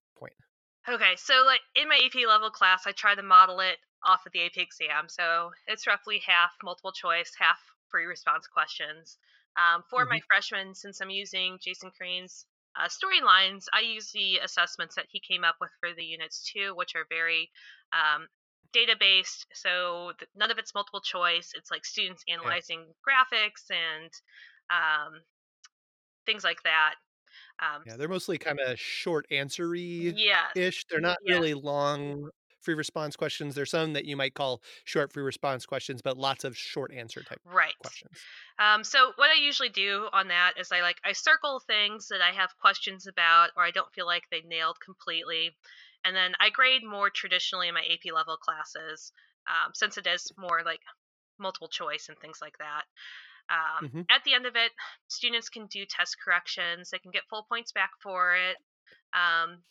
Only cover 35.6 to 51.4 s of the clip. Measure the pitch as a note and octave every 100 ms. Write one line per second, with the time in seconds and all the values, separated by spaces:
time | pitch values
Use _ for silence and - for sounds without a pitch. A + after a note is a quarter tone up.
35.6 | - C3+ - B2 C3+ C3 C3+ C3+ C#3 A#2
36.6 | - D3+ C3+ C3+ A2+ - - - F3 F3+
37.6 | D#3+ - - - - E3+ - - - -
38.6 | G#3 G#3+ G#3+ C#4 B3+ - C#4+ D#4 C#4+ C#4
39.6 | B3 G3 G3 G3+ G#3+ F#3+ F#3+ F3 F3+ F#3
40.6 | F3+ F3+ F3 F3 G3 G3 D#4+ D#4 D4 C4
41.6 | - G#3+ G#3 G#3+ - G3 F3 F#3+ F#3 -
42.6 | G3+ F#3+ - F#3+ F#3+ F3+ E3+ E3 E3+ -
43.6 | E3+ F#3 - - F3 F3 - E3 E3 E3
44.6 | D#3+ F3 - F#3 - E3 E3 E3 E3 -
45.6 | - - - _ F#3 F#3+ F3+ F3+ G#3 G#3
46.6 | B3+ C4 A3 G3+ G3+ - F#3+ F3+ - F#3+
47.6 | F3 E3+ D#3+ E3+ F3+ D#3+ D#3+ D#3+ - D#3+
48.6 | D#3 D#3 D#3+ D#3 - - _ _ - E3
49.6 | E3+ - G#3 G3+ F3+ F3+ - - F#3 E3
50.6 | E3 D#3+ - - _ _ _ _